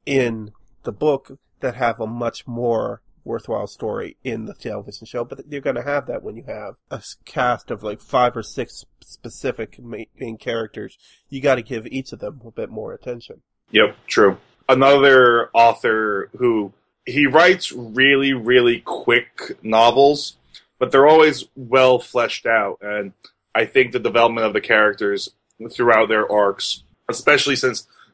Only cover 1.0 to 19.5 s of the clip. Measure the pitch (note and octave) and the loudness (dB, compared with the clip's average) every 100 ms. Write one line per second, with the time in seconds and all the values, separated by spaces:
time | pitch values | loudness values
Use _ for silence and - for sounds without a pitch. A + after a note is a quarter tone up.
1 | D3+ C#3 - C3+ _ _ C3 A#2 B2+ A2+ | -2 -2 -4 -20 _ _ -8 -4 -4 -4
2 | A2 A#2+ A#2 - - A#2 A#2+ A2+ A2+ A2+ | -8 -6 -8 -8 -12 -6 -2 -2 -4 -8
3 | _ _ - A#2 - G#2+ G#2 - A2+ G#2 | _ _ -10 -10 -6 -8 -8 -8 -8 -6
4 | F#2+ - C3 A2+ G#2+ - A#2+ G#2+ G#2 G#2+ | -10 -12 -10 -10 -10 -14 -12 -12 -14 -20
5 | A2 B2 B2 C3 D3+ C#3+ C#3 B2+ A#2+ C#3+ | -12 -10 -10 -12 -14 -10 -6 -6 -6 -6
6 | C3 B2 A2 A2 B2+ G#2+ G#2 - _ B2+ | -6 -10 -12 -14 -14 -14 -14 -18 _ -16
7 | - - - D3+ B2 A#2+ - G#2+ G#2+ G2+ | -16 -20 -12 -4 -2 -4 -6 -10 -10 -10
8 | - C3 B2 A2+ - - A#2 - - _ | -6 0 0 -2 -10 -10 -12 -12 -20 _
9 | _ - A2+ - C3+ A#2 G#2+ - A#2+ G#2+ | _ -20 -18 -10 -8 -8 -12 -14 -16 -14
10 | A2 _ A#2+ A2+ B2 A#2 A2 - G2+ - | -16 _ -14 -10 -8 -6 -8 -12 -16 -16
11 | _ _ _ C#3 C#3 B2+ A2+ A#2+ A#2 C3 | _ _ _ -4 0 0 -2 -10 -10 -12
12 | C3 A2+ G#2 C#3 A#2 A2+ G#2+ A2 G#2+ - | -12 -12 -14 -14 -18 -14 -12 -10 -12 -12
13 | B2+ A#2+ - - _ _ _ G#2+ G#2 - | -14 -14 -16 -20 _ _ _ 2 2 0
14 | - - G2+ F#2 _ _ - C3 C3+ C#3 | -4 2 4 2 _ _ 0 4 6 6
15 | C#3 C3 B2 A#2 A2+ A#2 A#2 A2+ A#2+ A2 | 6 6 6 4 0 4 4 4 -2 -2
16 | G#2+ G2 - A2 B2 A2+ G2+ - _ _ | -2 -4 -8 -2 0 0 -4 -12 _ _
17 | - C3 C#3+ D3 F3 F#3 - A#2+ A2+ A2+ | -8 -2 2 4 4 2 -4 -12 -10 0
18 | C#3 C#3 C#3 C3 A2+ B2+ A#2+ A#2 - - | 2 2 0 -4 2 4 4 0 -6 -6
19 | - A#2+ - - - | 0 0 -2 -12 -16